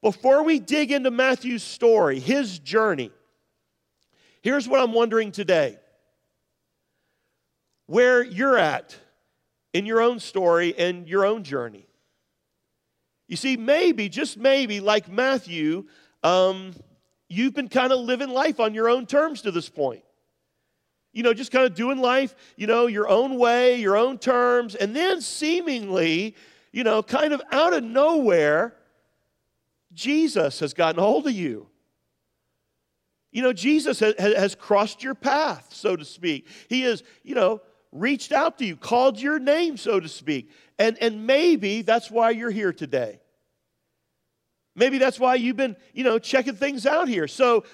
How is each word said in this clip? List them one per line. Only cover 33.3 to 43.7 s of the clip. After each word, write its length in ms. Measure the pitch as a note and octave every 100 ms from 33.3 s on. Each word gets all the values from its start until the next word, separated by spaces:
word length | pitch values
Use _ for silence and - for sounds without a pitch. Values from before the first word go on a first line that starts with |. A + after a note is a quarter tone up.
You 100 | A3+
know, 100 | B3+
Jesus 480 | G3 A3+ D4+ C#4 B3+
ha-, 120 | G#3+ G#3+
ha-, 160 | G3 G#3
has 200 | G3 -
crossed 480 | - G3+ G#3+ -
your 100 | C4+
path, 580 | C4+ C4 C#4+ D4+ D3 -
so 220 | - G#3
to 100 | F3+
speak. 440 | - - F3 C#3+ - - -
He 140 | B3+
has, 220 | B3+ G#3+ - _
you 140 | - B3+
know, 240 | F#3 G#3+ _ _ _
reached 380 | C#3 A3+ C#4 -
out 280 | D4 D#4+ -
to 60 |
you, 120 | A3+ D#3
called 440 | - A#3+ C4 G#3
your 180 | C#4 D4+
name, 360 | C4 D4+ E4+ C4
so 220 | A3 G3+
to 100 | D#3+
speak. 420 | - D3 C#3 A#2 _ _ -
And, 180 | A3 A3+
and 260 | A3+ G#3+ A3
maybe 560 | C4+ F4 D4 G3 G#3+
that's 260 | G3+ A#3 -
why 200 | A3 A3+
you're 220 | A#3 A#3
here 200 | G#3 G3
today. 480 | - D3 C3+ A2+ - _ _ _ _ _